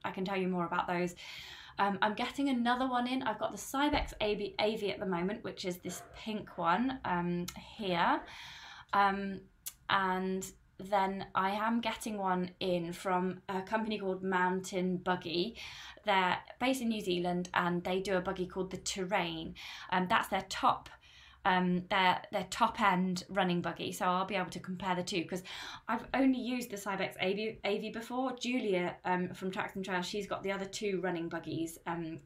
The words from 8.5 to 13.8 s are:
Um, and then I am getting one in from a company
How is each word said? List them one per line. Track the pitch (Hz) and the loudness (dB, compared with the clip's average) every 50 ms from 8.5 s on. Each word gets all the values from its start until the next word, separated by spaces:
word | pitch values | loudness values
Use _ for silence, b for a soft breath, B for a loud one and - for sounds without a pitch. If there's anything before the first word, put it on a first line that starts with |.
| B B B B B B B B - | B B B B B B B B 4
Um, | 202 202 196 190 202 202 196 196 185 - - - - _ - - - - - | 6 6 6 4 2 -2 -4 -6 -8 -10 -14 -20 -14 _ -14 -14 -14 -2 2
and | - 196 190 185 185 185 190 190 190 190 190 - - - _ _ _ _ | 2 4 4 4 2 2 2 2 0 0 -2 -6 -12 -16 _ _ _ _
then | 190 190 208 202 190 190 196 196 - - - | -4 2 2 4 4 4 0 -2 -6 -2 0
I | - 190 196 | 2 2 2
am | 196 214 214 226 233 240 | 2 2 2 2 2 2
getting | 233 330 330 - - 240 214 208 | 0 0 -4 -4 -6 -6 -4 -2
one | 190 190 185 180 180 180 - - | 0 2 2 2 0 -2 -4 -2
in | 185 185 180 175 170 170 175 | 0 2 2 2 0 -2 -6
from | - - 196 180 180 185 185 180 180 - - | -4 -2 0 2 2 2 2 -2 -4 -6 -4
a | 196 185 190 | -2 -2 -2
company | - 220 220 | 0 0 0